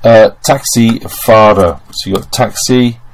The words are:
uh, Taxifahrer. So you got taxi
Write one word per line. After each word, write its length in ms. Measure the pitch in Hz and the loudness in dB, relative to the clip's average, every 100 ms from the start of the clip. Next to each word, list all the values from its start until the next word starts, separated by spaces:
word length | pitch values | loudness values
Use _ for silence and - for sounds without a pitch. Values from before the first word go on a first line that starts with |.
uh, 260 | 117 113 110 - | 4 4 4 0
Taxifahrer. 1400 | - 139 - - 113 117 - - - 110 107 98 90 82 - | -4 -4 -2 -2 0 -2 -8 -10 0 2 4 2 0 -4 -14
So 180 | - - | -14 -8
you 60 | - | -8
got 160 | - | -8
taxi 680 | - 113 - - 127 123 117 - | -4 -4 -4 -2 0 0 -4 -18